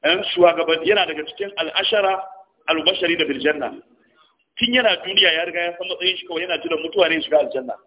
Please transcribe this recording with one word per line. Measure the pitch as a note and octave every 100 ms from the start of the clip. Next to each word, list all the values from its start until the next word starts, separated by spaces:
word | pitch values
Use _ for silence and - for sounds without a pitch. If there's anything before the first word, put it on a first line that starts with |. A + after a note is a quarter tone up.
Yan | C#3+ F3+ E3+
shugabanni | F3 F3 E3 E3 E3 D#3+
yana | G#3 F3
daga | D#3 D3+
cikin | - G3+ G3
al'ashara | E3 F3 G3 G#3+ F#3+ F#3+ F#3+ - - _ -
al-bashari | D#3+ D#3 F#3+ F3 E3+
da |
bil | D3+ C3+
janna. | C#3 D3 C#3 - - _ _ _ _ _ _ -
Tun | A#3+
yana | B3 A#3 F3
duniya | F#3 G3 F#3
ya | D#3+
riga | F3 F3
ya | F3 F3
san | F3+
matsayin | F3+ F3+ F#3
shi, | -
kawai | E3
yana | F3+ E3
jiran | E3+ D#3+
mutuwa | D#3+ G3+ E3+
ne |
ya | D#3+
shiga | - D3+
aljanna. | C#3 C3 B2+ G#2